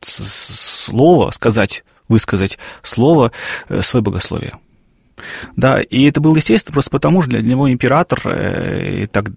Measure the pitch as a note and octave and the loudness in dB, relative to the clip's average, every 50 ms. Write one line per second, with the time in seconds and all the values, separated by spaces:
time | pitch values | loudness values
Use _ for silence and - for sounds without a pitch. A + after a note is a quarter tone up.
0 | - - - - G2+ - - - - - - - - - - - - - - A2+ | -8 -6 -6 -6 -6 -6 -4 -4 -4 -4 -2 -2 -2 0 0 0 -2 0 2 4
1 | C#3 E3+ F3+ C#3+ G2+ - - - - A#2 G#2 A2+ G2+ - - - - _ _ _ | 6 6 6 6 4 0 -2 -2 0 0 2 2 0 0 -2 -8 -10 _ _ _
2 | _ _ A2+ A2 - - - F#2+ F#2+ G2 - - - - - - - - - - | _ _ 2 2 2 2 0 -2 -2 -2 -4 -10 -14 -20 -20 -12 -10 -6 -2 2
3 | A#2+ D3 E3+ D3+ B2 A2 - - - - - - - - G2+ - - - - B2 | 2 4 4 4 4 2 0 -6 -10 -10 -10 -12 -10 -6 -4 -2 -2 0 0 0
4 | G#2+ G#2 F#2 F#2 - - - - - - - - _ _ _ _ _ _ _ _ | 0 0 -4 -4 -6 -6 -6 -8 -8 -10 -14 -16 _ _ _ _ _ _ _ _
5 | _ _ _ - - - - - - - - - - C3+ C3 G2+ - - - B2 | _ _ _ -20 -18 -16 -16 -16 -16 -10 -4 0 2 2 2 2 -2 -2 0 2
6 | C#3 D3 D3 D3+ D3+ D#3 D#3+ D#3 - - A3 G#3+ - - - C#3+ C3 - - C#3+ | 2 4 4 4 2 4 4 4 2 2 2 0 0 0 -2 -2 -2 0 -2 0
7 | - D3+ E3+ F#3 D#3+ B2+ A#2+ A2 A2 A2+ B2+ C3 C#3+ C#3 B2+ B2 - B2 C3+ D#3+ | 2 2 2 2 2 0 -2 -2 0 0 0 2 2 0 0 0 0 2 2 2
8 | F3 - B2+ - - - - - G2 F#2+ F#2 - F2+ F#2 F#2+ F#2 - G2 F#2+ F#2+ | 2 0 -2 -4 -2 -4 -4 -2 -4 -4 -4 -4 -4 -4 -6 -6 -4 -4 -4 -4
9 | G2 G#2+ - G#2 G#2 G#2 - | -6 -2 -4 -4 -4 -4 -10